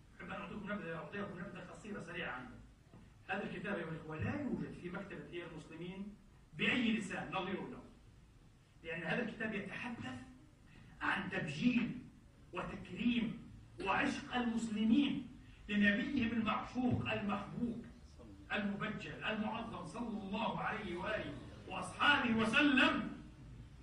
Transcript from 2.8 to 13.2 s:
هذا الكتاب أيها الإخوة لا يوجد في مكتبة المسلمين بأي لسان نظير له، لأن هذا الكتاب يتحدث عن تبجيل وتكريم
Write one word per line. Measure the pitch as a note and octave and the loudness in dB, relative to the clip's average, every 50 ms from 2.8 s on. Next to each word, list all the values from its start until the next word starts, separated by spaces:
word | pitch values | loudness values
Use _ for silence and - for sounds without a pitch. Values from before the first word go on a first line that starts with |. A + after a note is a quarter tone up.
| - - - - - - - - - - | -20 -20 -20 -18 -18 -20 -20 -18 -4 -2
هذا | - G3 F3+ | -2 -2 -2
الكتاب | F3 F3+ F3 F3+ G3+ - | -2 -4 -4 -2 -2 -2
أيها | E3+ D#3+ E3 | -2 -2 -4
الإخوة | D#3+ D#3 - D#3 D#3 D#3 | -6 -6 -6 -6 -4 -2
لا | - - D4 D4 | 0 0 0 0
يوجد | D4 A#3+ - - - - - - | 0 0 0 0 -2 -4 -6 -8
في | F3 F3 | -8 -6
مكتبة | F3+ G3+ G3 - F3 - - - E3+ F3 E3+ E3 | -6 -6 -6 -6 -8 -10 -10 -8 -8 -8 -8 -8
المسلمين | E3 D#3+ - - D#3+ E3 F3 F#3 F#3+ F#3+ G3+ G#3 - - - - - - - - - | -10 -12 -12 -12 -10 -8 -8 -8 -6 -8 -8 -10 -10 -14 -18 -20 -20 -20 -20 -16 -4
بأي | D3+ G#3+ - C4+ B3+ A3+ A3 G#3+ F3+ | 0 2 4 4 4 4 4 4 2
لسان | - - F3+ F3+ - - - | 0 -2 -4 -4 -4 -2 -2
نظير | F#3+ F3+ F#3+ G3 E3+ C3+ - | -2 -2 -2 -2 -4 -4 -6
له، | - - - - - - - - - - - - - - - - - - - - - - - | -8 -12 -12 -16 -18 -20 -20 -20 -20 -20 -20 -20 -20 -20 -20 -20 -20 -20 -20 -20 -20 -14 -8
لأن | E3 E3+ F3 E3 | -6 -6 -4 0
هذا | - A3 A#3+ - | 0 2 2 2
الكتاب | - - - A3+ - G3 | 0 -2 -2 -2 -2 -2
يتحدث | G3 - - - - B3 B3 A#3 - - B3+ B3+ B3 - - - - - - - - - - - - - - - - | -2 -4 -4 -6 -6 -6 -6 -6 -6 -6 -8 -8 -8 -10 -14 -16 -20 -20 -20 -20 -20 -20 -20 -20 -20 -18 -18 -10 -2
عن | - G3+ - F#3+ F3+ - | 0 2 2 2 0 -2
تبجيل | F#3+ F#3+ - D3+ C#3 - B3 B3 A3 A3+ - - - - - - - - - - - - - - - | -2 -2 -2 -2 0 4 4 6 6 6 2 2 -2 -6 -8 -12 -16 -18 -20 -20 -20 -20 -18 -8 -6
وتكريم | F3+ F3 - - - - - F3+ - A#3+ A#3+ A#3+ A#3 | -6 -4 -4 -6 -8 -8 -8 -4 2 2 4 4 4